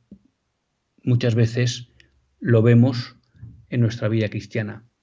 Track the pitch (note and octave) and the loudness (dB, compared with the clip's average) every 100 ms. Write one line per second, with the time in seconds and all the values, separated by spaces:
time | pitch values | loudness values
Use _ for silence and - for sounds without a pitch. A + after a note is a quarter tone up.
0 | _ - _ _ _ _ _ _ _ _ | _ -20 _ _ _ _ _ _ _ _
1 | - B2 A#2+ A2 A2+ A#2+ B2 - - _ | -2 0 0 0 0 0 -4 -4 -12 _
2 | _ _ _ - A3+ A#2 A2+ A#2 B2 A#2+ | _ _ _ -10 0 2 6 6 4 2
3 | - - _ _ - - - B2+ A#2 - | -8 -14 _ _ -20 -20 -8 -2 -2 -2
4 | G#2+ A2+ G#2+ G#2+ - A#2 G#2+ G#2+ _ _ | -4 -2 -2 -6 -8 -8 -8 -10 _ _